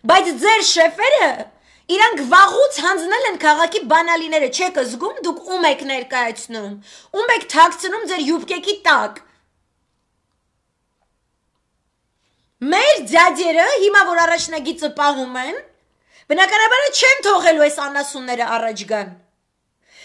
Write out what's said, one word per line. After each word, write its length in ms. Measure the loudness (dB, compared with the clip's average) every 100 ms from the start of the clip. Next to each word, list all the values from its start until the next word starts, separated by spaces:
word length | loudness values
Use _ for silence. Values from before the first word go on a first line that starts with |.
բայց 280 | 2 2 2 -2
ձեր 280 | 2 2 2
շեֆերը, 680 | 2 2 2 0 2 2 -2 -12 _ _ _ -4
իրանք 320 | 2 2 0
վաղուց 540 | 4 6 6 4 0 0
հանձնել 480 | -2 -2 -2 -2 -2
են 120 | 0
քաղաքի 400 | 0 2 0 -2
բանալիները, 640 | 0 0 2 -2 -2 -2 -2
չեք 280 | -2 -4 -4
զգում, 380 | -6 -6 -8 -6
դուք 200 | -8 -8
ում 220 | -6 -2 -2
եք 140 | -2
ներկայացնում, 920 | -6 -8 -6 -4 -4 -8 -12 -12 -12 -14 -20 -20 _
ում 200 | -4 -2
եք 140 | -2 0
թաքցնում 580 | 4 4 2 -6 -6 -6
ձեր 140 | -4
յուբկեքի 540 | -2 -4 -4 -8 -6 -2
տակ։ 400 | 0 0 0 -10 _ _ _ _ _ _ _ _ _ _ _ _ _ _ _ _ _ _ _ _ _ _ _ _ _ _ _ _ _ _ _ _ _ -8
Մեր 400 | -2 2 4 2
ձյաձերը 640 | 2 4 4 4 0 2 2
հիմա, 320 | 2 4 4
որ 180 | 4 2
առաջնագիծը 720 | 2 0 -4 -8 -8 -6 -6
պահում 440 | -2 -2 -2 -6 -8
են, 220 | -8 -10 -16 _ _ _ _ _ -4
բնականաբար 580 | 0 2 2 2 2 0
չեն 360 | 0 2 2 0
թողելու 400 | 2 2 4 2
այս 120 | 0
անասունները 680 | -6 -6 -6 -10 -8 -6 -4
առաջ 380 | -4 -4 -8 -6
գան։ 280 | -6 -8 -16 _ _ _ _ _ _ _ _